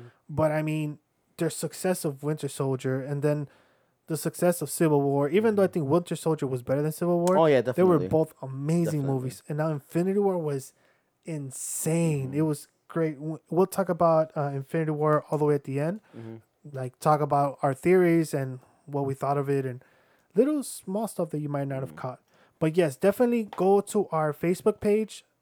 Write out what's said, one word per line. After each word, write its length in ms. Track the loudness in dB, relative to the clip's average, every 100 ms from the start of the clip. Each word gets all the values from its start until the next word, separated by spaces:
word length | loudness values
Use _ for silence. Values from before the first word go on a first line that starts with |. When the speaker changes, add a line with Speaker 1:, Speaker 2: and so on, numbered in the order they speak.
| -18 _ -8
Speaker 1:
But, 240 | 0 0
I 100 | 0
mean, 360 | -2 -2 -4 -8 _ _ _ -6
their 120 | -4
success 540 | -4 -8 -4 -2 -2
of 180 | -4 -4
Winter 260 | -6 -4 -6
Soldier 520 | -4 -4 -2 -2 -4
and 220 | -4 -2
then 260 | 0 -2 -4 _ _ _ _ _ -8
the 100 | -6
success 420 | -6 0 0 0
of 80 | -6
Civil 320 | 0 4 4
War, 280 | 4 2 2
even 240 | 2 2
though 80 | 2
I 40 | 2
Speaker 2:
Mm-hmm. 60 |
Speaker 1:
think 160 | 0 2
Winter 280 | 0 0 -4
Soldier 300 | -2 -2 -2
was 160 | -4
better 200 | -2 -2
than 100 | -2
Civil 280 | -2 0 2
War, 180 | 4 6
Speaker 2:
Oh, 80 | 6
yeah, 160 | 6
Speaker 1:
they 200 | 4 4
were 120 | 4
Speaker 2:
definitely. 140 | 4 2
Speaker 1:
both 260 | 0 0 -4
amazing 420 | -12 -6 -2 0 0 0
Speaker 2:
Definitely. 80 | -2
Speaker 1:
movies. 280 | -2 -4 -10 -8
And 100 | -4
now 100 | -2
Infinity 480 | -4 -4 -2 0 2
War 180 | 2 0
was 360 | -2 -4 -8 _ _ _ _ _
insane. 1040 | -10 -8 -8 -10 -10 -6 -2 0 2 0 -2
Speaker 2:
Mm-hmm. 100 | -2
Speaker 1:
It 40 |
was 260 | 0 -2 -8 _ -8
great. 260 | -2 -2 -4
W-, 220 | -8 -10 -2
we'll 180 | 2 2
talk 220 | 0 -2
about, 420 | 2 4 4 2 -2
uh, 140 | -4
Infinity 360 | -4 -4 -2 -2
War 320 | 0 2 2 0
all 80 | 0
the 80 | 2
way 80 |
at 100 | 2
the 160 | -2 -4
end. 200 | -4 -6 -12 -16
Speaker 2:
Mm-hmm. 200 | -14 -16 -20 _ -14 -10
Speaker 1:
Like, 220 | -10 -2
talk 200 | 2 2
about 380 | 2 0 0 0
our 100 | -2
theories 600 | 0 4 4 6 4 0
and 260 | -4 -6 -8 -18 _ -8
what 200 | -4 -4
we 80 |
thought 240 | -2 -2 -2
of 100 | 0
it 160 | -2
and 180 | -2 -8 -16 _ _ _ _
little 280 | 2 2 0
small 460 | -6 -12 -8 -6 -4
stuff 220 | -6 -6
that 80 | -6
you 100 | -4
might 200 | -4 -4
not 120 | -6
have 140 | -8
Speaker 2:
Mm. 20 | -10
Speaker 1:
caught. 240 | -12 -12 _ _ _ _
But 180 | 0 2
yes, 200 | 0 2
definitely 480 | 0 2 2 2 -2 0
go 240 | 2 4
to 280 | 2 -2 -2
our 200 | -2 -2
Facebook 480 | 0 -2 0 0 0
page, 440 | 0 0 -2 -10 -20 _